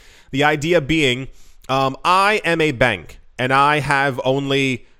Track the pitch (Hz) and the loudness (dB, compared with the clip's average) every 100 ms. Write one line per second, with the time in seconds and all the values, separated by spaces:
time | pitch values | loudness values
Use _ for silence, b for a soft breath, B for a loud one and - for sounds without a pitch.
0 | b b b 139 147 156 151 175 135 160 | b b b -2 0 0 0 0 0 0
1 | 143 120 135 - b b - 131 135 135 | 0 0 -6 -16 b b -4 -2 -2 -2
2 | 165 185 196 214 165 165 160 127 127 98 | 0 2 2 0 -2 -2 0 0 0 -2
3 | 73 - - - 127 135 143 151 135 139 | -8 -20 -16 -6 0 2 4 2 0 0
4 | 139 123 127 135 139 139 135 123 - b | 0 -2 -2 -2 -2 -2 -2 -4 -10 b